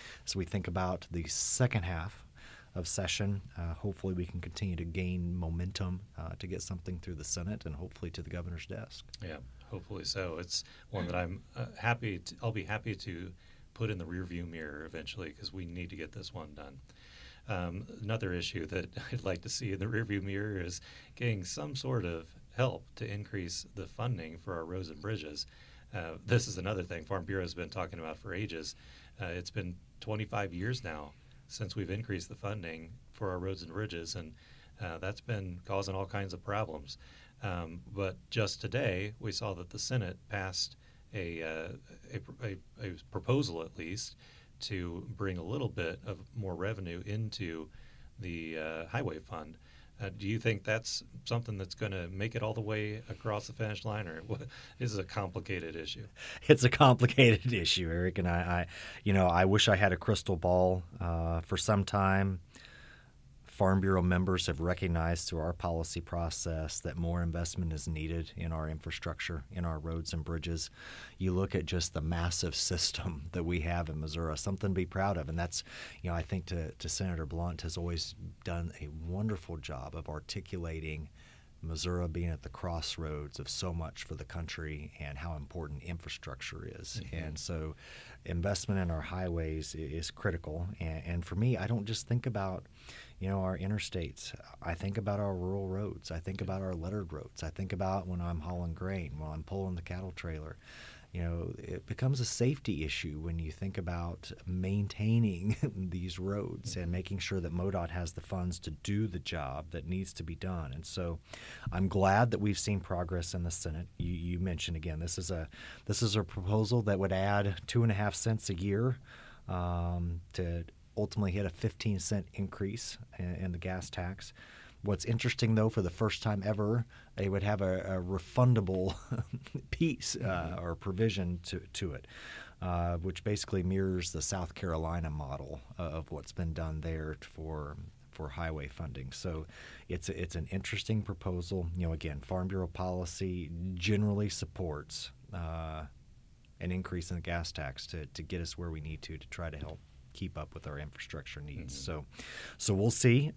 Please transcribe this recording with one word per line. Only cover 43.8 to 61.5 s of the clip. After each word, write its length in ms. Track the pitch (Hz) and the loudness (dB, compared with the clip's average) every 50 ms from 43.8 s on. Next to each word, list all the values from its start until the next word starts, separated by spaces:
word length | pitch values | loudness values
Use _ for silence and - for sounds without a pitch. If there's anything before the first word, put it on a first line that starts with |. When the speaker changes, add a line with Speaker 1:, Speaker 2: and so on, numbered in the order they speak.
| 80 82 95 117 - - - - - - - - - - - - | -6 -4 -4 -4 -6 -8 -10 -14 -20 -20 -20 -20 -20 -20 -14 -12
Speaker 2:
to 460 | - - 104 90 87 87 85 92 - 120 113 | -6 -4 -2 -2 -2 -2 -4 -6 -6 -8 -6
bring 220 | - 101 95 90 87 | -2 -2 -2 0 -2
a 40 | 80 | -2
little 260 | 90 120 147 131 104 | -4 -2 -2 -2 -2
bit 300 | - - 85 82 92 123 - | 0 0 0 -2 -2 -4 -6
of 120 | 107 95 95 - - - | -8 -8 -8 -10 -8 -6
more 180 | 117 101 95 87 | -4 -2 -2 -2
revenue 480 | 80 90 104 113 95 95 87 85 87 - | 0 0 -2 -2 -2 -4 -4 -6 -6 -4
into 640 | 104 104 110 113 107 - - 98 82 82 80 78 - - - - - - - - - - - | -2 -2 -2 -2 -2 -2 -4 -4 -2 -2 -4 -6 -8 -10 -14 -16 -16 -18 -18 -18 -18 -12 -10
the, 380 | 98 90 85 82 80 80 80 80 | -6 -6 -4 -4 -4 -4 -4 -4
uh, 280 | 78 80 80 80 82 | -2 -2 -4 -4 -4
highway 320 | 82 - 131 135 90 78 78 | -2 -2 0 0 0 -4 -6
fund. 380 | - - - 80 76 73 - - - - - - - - - - | -8 -8 -8 -8 -8 -10 -12 -16 -18 -20 -20 -20 -20 -20 -10 -8
Uh, 80 | 107 98 92 | -6 -6 -6
do 100 | 104 98 | -4 -2
you 120 | 98 113 110 | -2 0 2
think 260 | - 120 107 95 - | 2 2 2 2 2
that's 380 | 110 107 113 - - - - - - - - - | 0 0 0 0 -2 -4 -4 -6 -8 -12 -12 -4
something 320 | - 120 117 117 117 107 95 | -2 0 0 0 -2 -4 -4
that's 160 | 95 92 - | -4 -6 -4
gonna 340 | - 113 101 95 92 85 87 | -4 -2 -2 0 -2 -4 -4
make 260 | 95 95 101 117 - | -2 -2 -2 -2 0
it 80 | 107 107 | 0 0
all 120 | 110 110 | 0 0
the 60 | 117 | 0
way 420 | 104 104 107 107 107 107 104 113 - - | 0 0 0 0 0 0 -2 -4 -6 -8
across 360 | 95 - - 113 104 110 - - | -10 -4 -2 -2 0 0 -2 -4
the 40 | - | -4
finish 320 | - 113 107 104 95 - | -2 -2 -2 -2 -2 -2
line, 220 | 113 104 107 101 85 | -2 -2 -2 -2 -4
or 140 | 78 80 90 | -6 -8 -6
what? 140 | 113 117 127 151 131 - - - - - - | -4 -4 -4 -4 -8 -12 -14 -16 -16 -6 -4
This 140 | 123 117 104 | -2 0 0
is 60 | 98 | 0
a 60 | 90 | -2
complicated 720 | - - 107 98 92 90 92 87 - 98 87 82 82 78 | 0 0 -2 -2 0 -2 -4 -4 -2 -2 -2 -2 -4 -4
issue. 300 | 82 80 - - - 107 - - - - - - - - - | -6 -6 -6 -6 -8 -10 -12 -12 -12 -12 -10 -10 -2 8 8
Speaker 1:
It's 160 | 147 127 127 | 10 10 10
a 60 | 123 | 8
complicated 840 | - - 151 131 123 - 123 123 - - 131 117 107 95 - 123 120 | 8 10 10 10 12 10 8 6 10 10 12 12 10 8 6 2 2
<laughs> 0 | |
issue, 360 | 95 82 - - 90 90 82 | 4 4 4 4 4 2 2
Eric, 260 | 82 87 90 92 90 98 | 2 2 2 2 2 2
and 80 | 90 90 | 2 4
I, 100 | 85 87 | 4 4
I, 260 | 87 90 87 87 87 - - - - - - - - | 4 4 2 2 2 0 -4 -10 -12 -12 -12 -2 2
you 80 | 104 98 | 6 8
know, 140 | 98 92 | 10 10
I 180 | 90 85 90 92 | 10 10 10 10
wish 240 | 95 101 104 - 113 | 10 10 8 8 8
I 80 | 101 | 8
had 160 | 90 104 95 90 | 8 8 6 6
a 60 | - | 4
crystal 380 | - - 104 - - - 92 | 4 4 4 4 4 2 2
ball. 480 | 82 90 90 90 90 92 92 92 90 85 - - - | 4 6 6 8 8 8 8 6 4 0 -4 -6 -2
Uh, 420 | 90 87 82 82 85 82 82 82 - | 0 2 2 2 2 2 2 0 0
for 160 | - | 0